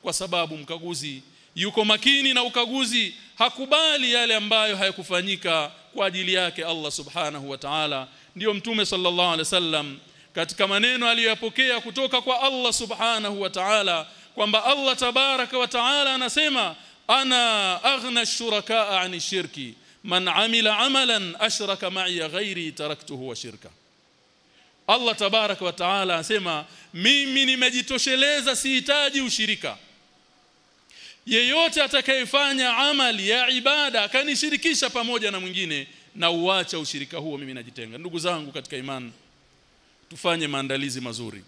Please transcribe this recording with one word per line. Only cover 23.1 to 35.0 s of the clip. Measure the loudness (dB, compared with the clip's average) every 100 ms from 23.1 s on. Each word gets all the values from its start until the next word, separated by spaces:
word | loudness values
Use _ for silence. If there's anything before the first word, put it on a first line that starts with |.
| -10 -10
wa | -10
shirka." | -12 -16 -20 _ _ _ _ _ _ _ _ _ _ _ 0
Allah | 2 2 0
tabaraka | 2 2 0 -2
wa | -4
ta'ala | -2 0 0 0
anasema, | -2 0 -2 0 -4 -6 -18 -16
"Mimi | 0 2 4 2 2
nimejitosheleza, | 2 2 2 0 -2 -2 0 2 2 2 0 -2
sihitaji | 0 0 2 2 2 0
ushirika. | -2 0 0 -2 -4 -10 -16 _ _ _ _ _ _ _ _ _ _ -20 -20 -18 0
Yeyote | 2 4 4 2 2
atakayefanya | 2 2 2 0 2 2 2 2 0 2
amali | 2 2 2 2 0
ya | 2 2
ibada | 2 2 2 2 0
akanishirikisha | 0 0 0 0 0 0 0 0 0
pamoja | -2